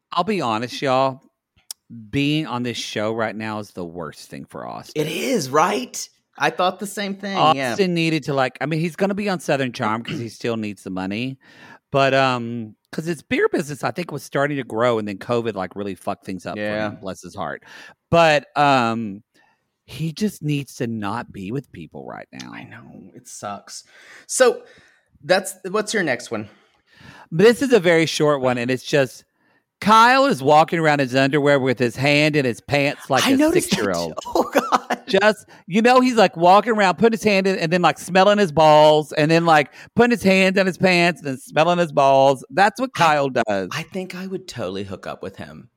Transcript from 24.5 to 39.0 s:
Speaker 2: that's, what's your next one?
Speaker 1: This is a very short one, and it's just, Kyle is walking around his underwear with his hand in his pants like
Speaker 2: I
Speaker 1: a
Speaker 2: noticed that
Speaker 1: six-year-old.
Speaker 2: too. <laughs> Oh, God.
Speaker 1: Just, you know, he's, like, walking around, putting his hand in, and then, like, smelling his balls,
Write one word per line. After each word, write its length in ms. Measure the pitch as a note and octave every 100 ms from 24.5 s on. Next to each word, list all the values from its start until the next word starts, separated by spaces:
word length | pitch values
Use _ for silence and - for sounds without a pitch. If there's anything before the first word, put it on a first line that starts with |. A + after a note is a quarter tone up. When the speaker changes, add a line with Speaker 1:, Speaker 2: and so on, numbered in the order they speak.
| - - _ _ _ _ _
Speaker 2:
that's, 300 | C#3+ F#3 F#3+ - F#3+
what's 240 | G#3 G#3
your 100 | A3
next 280 | E3 A#2+ -
one? 180 | A2 G#2 _ _ _ _ _ - - -
Speaker 1:
This 320 | D#3+ G#3+ A#3+
is 120 | C#4
a 60 | F#3
very 260 | F3 E3 D#3
short 340 | - D3+ C#3+
one, 160 | B2+ B2
and 140 | A#2+
it's 120 | C3 -
just, 400 | D3+ C3 - _ _ _ _ _ -
Kyle 440 | G3 A3 A#3 C4+ C#4
is 140 | D#3
walking 340 | C3+ D3+ D#3+ E3+
around 200 | D#3 C#3+
his 160 | C3 C3
underwear 440 | C3+ D3 C#3+ C#3+
with 200 | C3 A#2
his 160 | A#2+ A#2+
hand 400 | C#3 D3 D3+ D3
in 100 | C3
his 160 | A2
pants 480 | - C#3+ C#3+ C3 -
like 160 | B2+ B3
Speaker 2:
I 60 |
Speaker 1:
a 60 | C4+
Speaker 2:
noticed 340 | D#4 E4+ -
that 40 | F#3+
Speaker 1:
six-year-old. 360 | G#2 E2+ E2+ -
Speaker 2:
too. 60 | -
<laughs> 40 | -
Oh, 80 | -
God. 480 | - C6+ - - A#3+ -
Speaker 1:
Just, 380 | F#3+ G#3+ - - - -
you 140 | F3+
know, 180 | A#3 B3+
he's, 160 | B3+ A3+
like, 220 | F#3 E3
walking 340 | F3 G3+ A3
around, 240 | A3 G3 E3+
putting 160 | A3+ A3+
his 60 |
hand 240 | G#3+ G3 F#3+
in, 100 | F#3+
and 160 | E3
then, 80 | F3
like, 160 | E3 -
smelling 380 | - F#3 G3 G#3
his 140 | G3
balls, 600 | D3 D#3 D3+ D3+ D3+